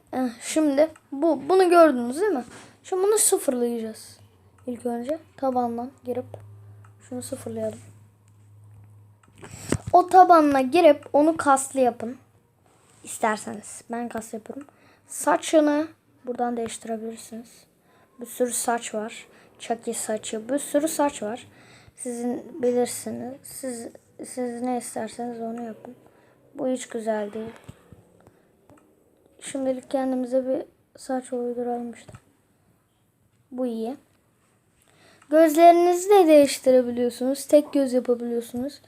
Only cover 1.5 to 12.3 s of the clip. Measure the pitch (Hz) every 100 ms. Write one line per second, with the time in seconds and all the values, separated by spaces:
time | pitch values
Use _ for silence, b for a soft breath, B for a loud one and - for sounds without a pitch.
1.5 | 381 359 349 320 247 240 277 415 294 -
2.5 | B B B - 381 403 427 - 381 -
3.5 | 247 240 233 220 220 - - - _ _
4.5 | _ - 233 247 233 247 320 - - 269
5.5 | 247 240 233 254 - 247 240 - - -
6.5 | - - - - _ - 247 247 262 233
7.5 | 226 220 220 - - _ _ _ _ _
8.5 | - - - - - - _ _ - -
9.5 | B B B B 349 359 370 349 339 294
10.5 | 277 262 330 330 294 - 285 311 330 285
11.5 | 269 - 269 247 233 226 262 _